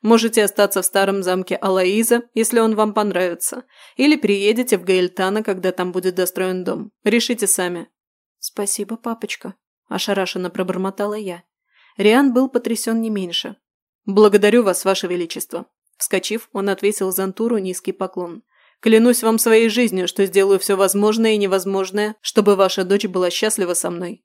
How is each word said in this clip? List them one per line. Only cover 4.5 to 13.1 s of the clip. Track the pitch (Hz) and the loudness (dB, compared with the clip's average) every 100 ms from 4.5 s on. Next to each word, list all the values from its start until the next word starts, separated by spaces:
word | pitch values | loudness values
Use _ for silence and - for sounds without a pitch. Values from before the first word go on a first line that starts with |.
| 220 247 190 | 0 0 -2
в | |
Гальтана, | 180 185 180 180 190 208 | 0 0 0 -2 -2 -2
когда | 220 185 185 | -4 -4 -4
там | 180 180 | -4 -4
будет | 180 180 180 | -2 -4 -2
достроен | 180 - 185 185 180 | -4 -2 -4 -4 -6
дом. | - - _ 220 | -8 -10 _ 2
Решите | 233 - 240 196 | 2 2 -2 0
сами». | - 180 175 - _ _ _ _ _ | 0 -2 -6 -12 _ _ _ _ _
«Спасибо, | - - 202 - 202 226 | -14 -8 -6 -6 -8 -8
папочка», | 240 226 208 - - 190 _ _ _ | -8 -8 -8 -10 -14 -20 _ _ _
ошарашенно | - - 196 185 180 180 | -8 -4 -2 -2 -4 -8
пробормотала | 175 185 180 190 190 208 214 | -6 -4 -4 -4 -4 -6 -6
я. | 202 175 _ _ _ _ _ - | -8 -12 _ _ _ _ _ 0
Риан | 214 233 277 | 4 6 4
был | 240 262 | 4 2
потрясён | 247 - 226 - 226 | 0 -2 -4 -4 -4
не | |
меньше. | 226 | -2